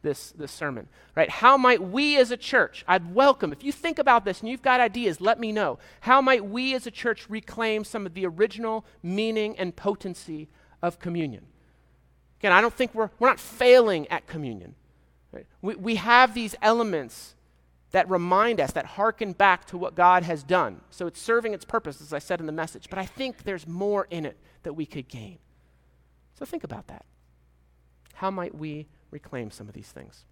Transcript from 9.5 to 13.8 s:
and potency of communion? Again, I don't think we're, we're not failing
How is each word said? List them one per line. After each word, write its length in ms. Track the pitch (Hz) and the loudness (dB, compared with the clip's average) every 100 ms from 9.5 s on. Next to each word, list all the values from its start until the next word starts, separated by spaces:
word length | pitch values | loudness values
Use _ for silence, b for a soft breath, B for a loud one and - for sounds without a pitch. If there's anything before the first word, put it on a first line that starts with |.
| - | -4
and 160 | 180 - | -8 -6
potency 720 | 202 202 190 170 - 156 156 b b b | -6 -6 -8 -14 -14 -14 -14 b b b
of 160 | 170 170 | -8 -6
communion? 480 | 180 170 156 107 - _ _ _ _ _ _ _ _ _ | -8 -6 -6 -8 -20 _ _ _ _ _ _ _ _ _
Again, 120 | 208 | 4
I 100 | 185 | 6
don't 120 | 226 | 4
think 220 | - 247 220 | 0 -4 -2
we're, 160 | 214 _ | -6 _
we're 100 | 247 | 2
not 100 | 240 | 2
failing 680 | - - 247 254 | -6 2 8 8